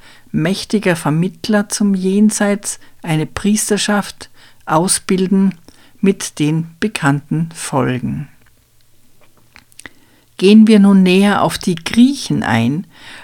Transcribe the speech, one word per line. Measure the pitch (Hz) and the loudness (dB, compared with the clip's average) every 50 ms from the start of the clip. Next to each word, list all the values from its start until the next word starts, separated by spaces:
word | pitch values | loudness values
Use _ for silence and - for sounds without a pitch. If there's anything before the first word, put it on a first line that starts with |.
| - - - - - - | -12 -20 -20 -20 -14 -8
mächtiger | - 156 156 170 196 - - - - 208 - 190 170 | -4 -4 -2 -2 -2 -4 -4 -4 -4 -2 0 0 -2
Vermittler | 165 - 185 151 160 175 190 - - - - 214 208 208 - | 0 -2 -2 0 0 -2 -4 -6 -8 -4 -2 0 0 -2 -2
zum | - - 208 202 196 | -4 -2 0 0 0
Jenseits, | 185 185 190 190 208 214 208 - - 214 202 202 202 - - - - - - - - | 0 -2 0 2 2 2 2 2 0 -2 -2 -2 -4 -6 -10 -12 -12 -16 -20 -20 -14
eine | - 170 156 156 156 | -6 -4 -2 -2 -2
Priesterschaft, | 147 - - - 196 214 214 - - 214 190 - - 208 202 190 - - - - - - - - - - - - | -4 -6 -4 -2 -2 0 -2 0 -2 -2 -2 -2 -2 -2 -2 -4 -6 -10 -18 -20 -20 -20 -20 -20 -20 -20 -18 -6
ausbilden | - 147 160 175 190 - - - - 190 180 190 180 196 190 196 196 - - - - - - _ _ - - | -2 0 0 0 0 -2 -4 -4 -2 -2 -2 0 0 0 2 2 0 -2 -4 -12 -20 -20 -20 _ _ -10 -2
mit | - 196 196 - - - - - | -2 0 0 -2 -6 -10 -6 -4
den | 151 147 160 160 160 - - _ | -2 -2 0 -2 -4 -6 -6 _
bekannten | - 214 - - 165 143 143 143 - - 160 156 165 165 165 | -6 -6 -4 -2 -2 0 0 -2 -2 -4 -4 -4 -4 -6 -8
Folgen. | - - - - 139 127 131 127 123 - 127 135 147 147 - - _ _ _ _ _ _ _ _ _ _ _ _ _ _ _ _ _ - _ _ _ _ _ _ - _ _ _ - - - - _ _ _ _ _ _ _ _ - | -12 -10 -6 -4 -2 -2 -2 -2 -4 -6 -6 -8 -8 -10 -12 -16 _ _ _ _ _ _ _ _ _ _ _ _ _ _ _ _ _ -20 _ _ _ _ _ _ -20 _ _ _ -20 -20 -20 -20 _ _ _ _ _ _ _ _ 0
Gehen | 185 190 214 220 220 220 | 4 6 8 8 8 8
wir | 220 202 | 6 6
nun | 196 202 196 190 | 6 6 4 4
näher | 185 180 180 190 202 202 196 - - | 4 4 4 4 2 2 2 0 0
auf | 160 - - | -2 -2 -4
die | - 196 180 | -4 -4 -6
Griechen | 170 - - - 226 240 269 285 277 - - 151 - - | -4 -6 -2 2 4 4 4 2 -2 -6 -4 -4 -4 -2
ein, | - - 113 117 120 143 165 214 - _ - - - - - | 0 0 0 0 0 -2 -4 -8 -10 _ -20 -20 -20 -20 -20